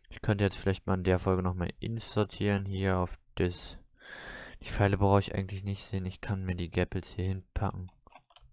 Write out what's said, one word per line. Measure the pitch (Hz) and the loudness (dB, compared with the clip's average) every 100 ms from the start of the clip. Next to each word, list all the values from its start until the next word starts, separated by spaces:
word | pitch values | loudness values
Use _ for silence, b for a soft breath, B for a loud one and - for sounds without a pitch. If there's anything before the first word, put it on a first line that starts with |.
| B | B
Ich | - | -4
könnte | - 101 | 0 4
jetzt | 101 - | 2 2
vielleicht | 98 95 - | 0 0 0
mal | |
in | 92 | 0
der | 92 90 | 4 4
Folge | 95 92 | 4 2
nochmal | 92 90 85 - | 2 0 -4 -4
Inf | - 113 | -6 -6
sortieren, | - - 101 - 104 101 98 | -2 0 0 0 0 0 0
hier | 95 95 92 | 0 2 2
auf | 90 - _ - | 0 -4 _ 0
das. | 90 90 - - - _ B B B B B B | 0 0 -10 -16 -20 _ B B B B B B
Die | - | -4
Pfeile | - 101 98 | 2 4 4
brauche | 101 98 | 6 6
ich | 98 - | 4 -2
eigentlich | 95 98 | -4 -4
nicht | 101 98 | -6 -6
sehen, | - 95 | -4 -4
ich | 92 - | -4 -6
kann | - 98 | -4 -2
mir | 92 87 | -2 -2
die | 85 | -2
Gapples | 90 90 95 - | 0 0 0 -6
hier | - 92 | -4 -2
hinpacken. | 95 - - 98 95 90 - _ - _ - - | -2 -4 -2 -2 -2 -8 -14 _ -20 _ -20 -20